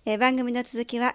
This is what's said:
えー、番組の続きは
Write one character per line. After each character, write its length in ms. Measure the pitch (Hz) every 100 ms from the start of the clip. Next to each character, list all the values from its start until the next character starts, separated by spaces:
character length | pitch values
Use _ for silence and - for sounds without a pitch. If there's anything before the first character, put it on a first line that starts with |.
え 100 | -
ー、 40 | 214
番 180 | 254 262
組 140 | 240
の 140 | 240
続 200 | 240 233
き 140 | 240 240
は 160 | 247